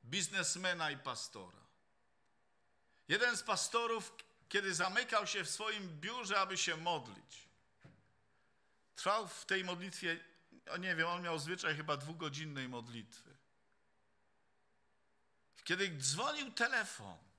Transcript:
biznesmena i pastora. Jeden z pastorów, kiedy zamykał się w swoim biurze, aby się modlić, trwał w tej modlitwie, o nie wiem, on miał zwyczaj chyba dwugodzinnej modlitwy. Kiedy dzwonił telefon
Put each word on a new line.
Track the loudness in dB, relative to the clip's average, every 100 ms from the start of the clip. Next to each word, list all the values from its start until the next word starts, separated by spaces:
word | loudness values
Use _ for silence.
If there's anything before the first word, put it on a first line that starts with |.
| -4
biznesmena | -2 0 2 0 2 0 2 0
i | 0
pastora. | -4 -4 -6 -10 -14 -16 -20 _ _ _ _ _ _ _ _ _ _ _ _ _ 0
Jeden | 4 4 4
z |
pastorów, | 2 2 4 2 2 0 -4 -14 -20 _ _
kiedy | 0 2 2
zamykał | 4 2 4 2 4
się | 0
w | -2
swoim | -2 -2 -2 -6 -6
biurze, | -6 -4 2 4
aby | 4 2
się | 2 2
modlić, | 2 0 -2 -14 -16 -20 -20 _ _ _ -20 -20 _ _ _ _ _ _ _ _ _ -2
trwał | 2 2 0
w | -8 0
tej | 0
modlitwie, | 0 -4 -6 -2 -2 -2 -6 -20 _ -20 -8
o | -4
nie | 0 2
wiem, | 2
on | 2
miał | 0 -2
zwyczaj | -2 0 0 0
chyba | 0 -2
dwugodzinnej | -2 -4 -4 -4 -6 -6 -6
modlitwy. | -6 -8 -12 -12 -18 -20 -20 _ _ _ _ _ _ _ _ _ _ _ _ _ _ _ _ _ _ _ _ _ -12
Kiedy | -2 2 2 2
dzwonił | 0 2 0 0 -4
telefon | 2 2 2 0 -6 -10 -14 -18